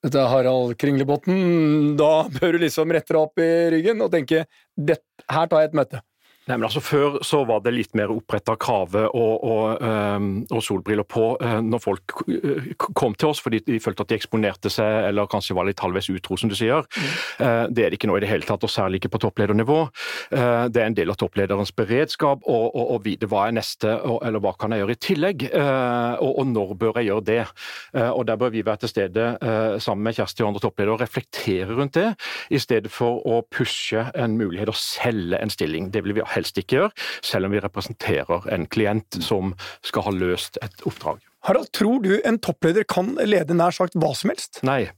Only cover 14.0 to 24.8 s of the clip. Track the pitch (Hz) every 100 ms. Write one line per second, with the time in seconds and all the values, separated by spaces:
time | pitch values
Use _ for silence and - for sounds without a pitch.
14 | 101 110 - 110 104 92 104 - 107 110
15 | 98 104 101 104 - 92 92 95 95 92
16 | - 92 - 92 117 98 113 147 - -
17 | 143 165 - - 123 117 117 120 98 95
18 | 107 95 101 104 - 104 107 - 95 95
19 | - 107 110 - 104 107 113 151 156 -
20 | - - - 135 123 117 123 117 110 104
21 | 85 98 95 - 98 101 101 - 101 120
22 | 156 - 156 135 - 117 113 131 120 120
23 | 104 92 107 101 104 117 - - 107 113
24 | 139 117 120 107 98 92 110 110